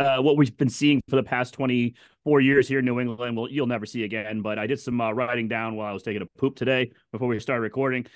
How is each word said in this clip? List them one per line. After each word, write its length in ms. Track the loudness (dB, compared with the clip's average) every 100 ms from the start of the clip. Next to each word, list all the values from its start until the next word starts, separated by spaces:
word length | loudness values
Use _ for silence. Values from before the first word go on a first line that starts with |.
uh, 220 | 2 4
what 160 | 4 6
we've 180 | 4 4
been 140 | -2
seeing 320 | 2 4 4 2
for 100 | -2
the 60 |
past 300 | 0 -2 -4
twenty-four 880 | -4 0 0 0 -4 _ _ 2 4
years 260 | 6 4 4
here 120 | 2
in 80 | 0
New 120 | 0
England, 380 | -2 -4 -4 -4
well, 100 | -4
you'll 160 | -4 -2
never 180 | -2
see 200 | -4 -6
again, 360 | -4 -4 -6 -6
but 180 | -4 -4
I 80 | -4
did 140 | -4
some, 180 | -4 -2
uh, 100 | -2
writing 360 | -2 -2 -2 -4
down 280 | -4 -4 -6
while 100 | -8
I 60 |
was 100 | -8
taking 200 | -6 -6
a 40 | -6 -2
poop 180 | -2 0
today 360 | 0 0 -2 _ _
before 160 | -6 -2
we 100 | -4
started 200 | -2 -4
recording. 460 | -4 -2 -2 -2 -8